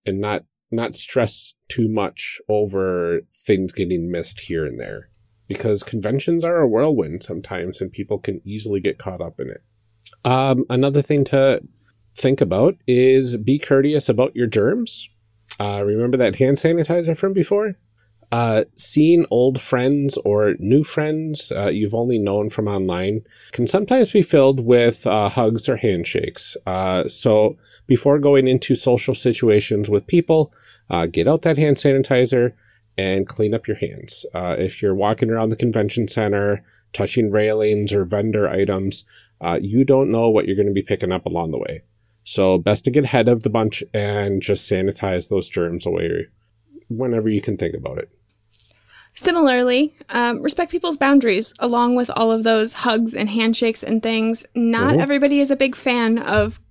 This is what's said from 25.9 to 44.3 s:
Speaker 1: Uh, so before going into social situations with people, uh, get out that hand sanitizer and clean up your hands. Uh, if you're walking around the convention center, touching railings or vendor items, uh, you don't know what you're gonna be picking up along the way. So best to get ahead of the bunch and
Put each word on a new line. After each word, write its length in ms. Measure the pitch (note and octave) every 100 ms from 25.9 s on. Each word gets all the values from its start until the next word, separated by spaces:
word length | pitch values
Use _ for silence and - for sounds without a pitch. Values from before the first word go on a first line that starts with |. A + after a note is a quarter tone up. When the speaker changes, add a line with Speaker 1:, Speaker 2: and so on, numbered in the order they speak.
| F#2 E2 - - - - - -
Speaker 1:
Uh, 420 | F#2 F#2+ F#2 -
so 480 | - C3 G#2+ G#2+ - - - -
before 320 | B2+ D3 D3
going 300 | C#3+ C#3 C3
into 260 | C3 -
social 400 | B2 - B2 -
situations 800 | B2 B2+ A2+ A#2 G#2 - G#2+ G#2
with 160 | G#2 -
people, 440 | F3 E3+ D#3+ D3+ _ - - -
uh, 160 | F2 E2
get 220 | E2+ F2+
out 160 | D#3
that 140 | E3 C#3+
hand 200 | D3+ C#3
sanitizer 760 | D3 C3+ C3+ C3 B2 B2+ A#2+ A#2 _ _ _ -
and 300 | F#2+ F#2+ G2
clean 260 | - G#2+
up 140 | G#2+ -
your 100 | G#2
hands. 480 | - G1+ - - -
Uh, 220 | E2 F2+ E2+
if 240 | F#2 -
you're 140 | G#2 F#2+
walking 340 | G#2 A2 A2
around 200 | A2+ A2
the 60 | A2
convention 520 | B2 A2+ G#2 - G#2+
center, 560 | - G#2+ G2+ G2+ G2+ _ _ _
touching 360 | - G2+ - A2
railings 640 | G#2 G#2+ G#2+ G#2+ G#2 G#2
or 120 | G2+ F2+
vendor 440 | G#2 A2 G#2+ F#2+
items, 560 | E2+ G2 F#2+ F#2+ - - - - -
uh, 180 | E2+ F2
you 220 | G#2 A2+ C3+
don't 240 | C3+ C3+
know 200 | A2+ A#2
what 180 | G#2+ -
you're 80 | G2
gonna 140 | G2+
be 80 | G2
picking 300 | - G2 F#2
up 140 | F2+ -
along 260 | E2+ E2
the 80 | C2+
way. 240 | - D#2+ _ _ _ _
So 340 | - - F#2+ F2+
best 280 | E2 G#2+ -
to 60 |
get 120 | C3+
ahead 240 | C3+ C3 A#2
of 140 | A#2+
the 60 | A2+
bunch 340 | A2 A2 - -
and 480 | G#2+ G#2 G#2 G2+